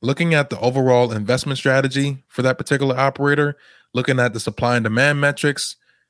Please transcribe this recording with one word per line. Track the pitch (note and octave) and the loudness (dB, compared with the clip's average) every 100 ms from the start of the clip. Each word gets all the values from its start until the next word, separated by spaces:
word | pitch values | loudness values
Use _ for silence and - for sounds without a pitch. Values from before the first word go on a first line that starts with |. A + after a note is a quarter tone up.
looking | A#2+ C#3 E3+ | -4 -2 2
at | D#3 C#3+ | 2 0
the | - | -2
overall | B2+ C3+ C3 B2 B2 | -2 2 4 4 2
investment | A2 G#2 B2+ D3 C3 | 0 -2 -2 -2 -2
strategy | C3+ C3+ C3+ C3+ C#3 C3+ _ | 0 2 0 -2 -4 -6 _
for | - | -2
that | C3 B2+ | -2 -2
particular | - C#3 C#3 B2+ | -2 0 0 0
operator, | C#3 C3+ C#3+ C#3+ D3 C#3+ _ _ _ | 0 0 0 2 0 -4 _ _ _
looking | - C3+ C3 | -4 0 0
at | A#2+ | 0
the | A2 | -2
supply | A2+ - A#2+ A#2+ | -8 -4 0 0
and | |
demand | A2+ A2+ C#3+ C#3+ | 0 2 2 2
metrics, | C#3+ C#3+ D3 C#3 - - _ _ | 0 0 -2 -2 -8 -12 _ _